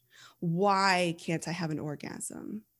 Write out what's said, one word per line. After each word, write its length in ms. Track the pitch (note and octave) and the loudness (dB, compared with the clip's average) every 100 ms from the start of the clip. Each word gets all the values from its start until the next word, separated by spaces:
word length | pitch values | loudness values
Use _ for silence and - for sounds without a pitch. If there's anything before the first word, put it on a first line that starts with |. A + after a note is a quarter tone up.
| _ - - - | _ -20 -20 -6
Why 760 | F3 E3+ G3+ F#3+ G3 F3+ F3 E3 | -2 2 4 6 6 4 2 0
can't 300 | - D#3+ - | -2 -4 -2
I 40 | |
have 200 | E3+ E3 | -4 -4
an 80 | D3+ | -4
orgasm?" 840 | D3+ C#3+ - - - - - G#3+ - | -6 -8 -10 -10 -10 -10 -10 -12 -14